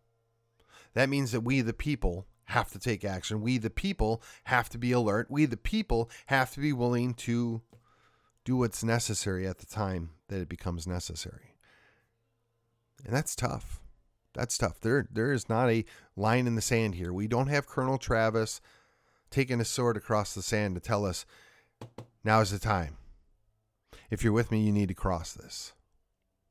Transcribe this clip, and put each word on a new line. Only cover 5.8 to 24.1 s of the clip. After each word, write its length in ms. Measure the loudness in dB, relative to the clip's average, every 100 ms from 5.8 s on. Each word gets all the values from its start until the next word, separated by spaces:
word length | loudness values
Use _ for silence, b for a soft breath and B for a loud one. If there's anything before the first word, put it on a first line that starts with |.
| 0 0 -2 B B
have 260 | 2 2
to 80 | 0
be 140 | -2
willing 400 | 2 2 2 0
to 480 | -2 -2 0 0 -4 -10 -20 b b b b b b
do 120 | -2 2
what's 280 | 0 0
necessary 600 | 0 2 0 -4 -2 -2 -4
at 120 | -6
the 80 | -10
time 440 | -4 -2 -2 -6 -14 -8
that 120 | -6
it 80 | -6
becomes 380 | -6 -6 -6 -4
necessary. 680 | -6 -6 -10 -12 -14 -20 _ b b b b b b _ _ _ _ _ _ _ _
And 100 | -2
that's 220 | -2 -2 -2
tough. 440 | -2 -4 -8 -12 -14 -20 _ _ _
That's 240 | -6 -4 0
tough. 220 | 0 0
There, 260 | 0 0 0
there 220 | -2 0
is 160 | 0 0
not 220 | 2 4
a 140 | 2 0 B B -2
line 300 | 2 2 2
in 80 |
the 60 | 0
sand 360 | 2 2 2 -2
here. 160 | -4
We 160 | -2 0
don't 200 | 0 2
have 180 | 0 -2
Colonel 320 | -2 0 -2
Travis 600 | 0 2 4 2 -2 -6 b b b b b b b
taking 300 | 0 0 0
a 40 |
sword 320 | 0 0 0 0
across 380 | 0 0 0
the 80 | -6
sand 320 | -2 0 0
to 60 | -2
tell 260 | 0 0 0
us, 180 | -4 -10 b b b b b -18 -18 -20 _
"Now 160 | 4 4
is 100 | 4
the 80 | 0
time. 380 | 0 0 0 -8 -18 -20 _ _ _ _ _ _ _ B B